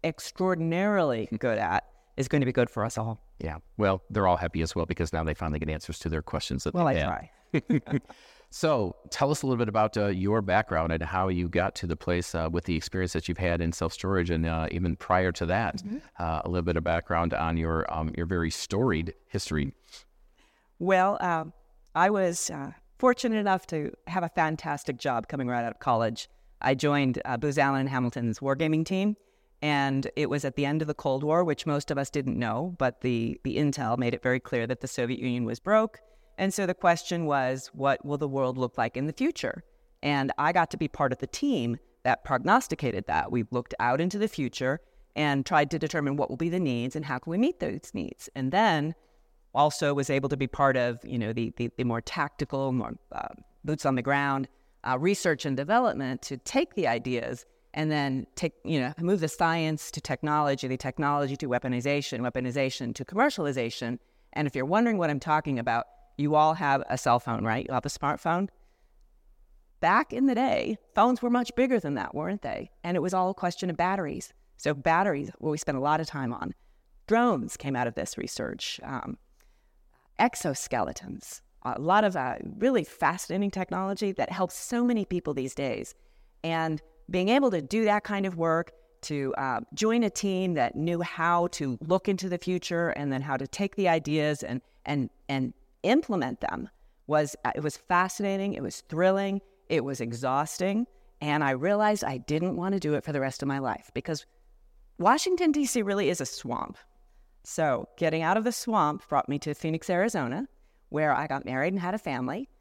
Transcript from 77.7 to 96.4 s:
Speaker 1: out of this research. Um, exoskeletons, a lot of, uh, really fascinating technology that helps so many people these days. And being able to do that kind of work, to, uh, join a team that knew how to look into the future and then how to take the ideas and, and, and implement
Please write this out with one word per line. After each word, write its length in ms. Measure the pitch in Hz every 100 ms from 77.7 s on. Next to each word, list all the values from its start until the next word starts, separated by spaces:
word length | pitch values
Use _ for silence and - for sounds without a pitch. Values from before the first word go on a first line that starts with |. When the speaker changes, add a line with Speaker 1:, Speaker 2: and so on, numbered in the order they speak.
| 127
Speaker 1:
out 100 | 123
of 100 | -
this 220 | - -
research. 640 | - - - - - -
Um, 360 | - 135 - - _ _ _ _ _ _ _ _ _ -
exoskeletons, 1200 | 240 - 165 131 - 123 78 - - - - - _ _
a 180 | - 123
lot 240 | 156 202 214
of, 100 | 180
uh, 200 | 127 - - -
really 260 | 254 247 151
fascinating 680 | - 147 175 - 190 202
technology 600 | 190 180 180 190 196 202
that 180 | 190 -
helps 240 | 185 180 -
so 300 | - 240 240
many 180 | 226
people 300 | 196 180 160
these 200 | 143 131
days. 420 | - 139 - - - _ _ _ _ 165
And 360 | 165 160 156 - _ -
being 180 | 185 190
able 240 | 262 269
to 100 | 180
do 220 | 139 214
that 220 | 214 208 -
kind 200 | 202 190
of 120 | 170
work, 340 | 165 160 170 - _ _
to, 320 | - 147 135 -
uh, 220 | 131 113 117
join 280 | - 214 233
a 60 | 220
team 440 | - 202 185 185
that 240 | 160 120 -
knew 240 | 160 170
how 460 | 170 - 170 175 175
to 300 | - 139 120
look 260 | 156 185 -
into 220 | 190 190
the 80 | 175
future 540 | - 180 - 170 170
and 200 | - 143
then 100 | 131
how 140 | 143 131
to 100 | 135
take 300 | - 202 -
the 140 | 185
ideas 540 | 165 147 156 151 147
and, 180 | - 127 _ _ -
and, 240 | 147 127 _ -
and 260 | 135 131 - _ _ 180
implement 560 | 269 320 196 127 -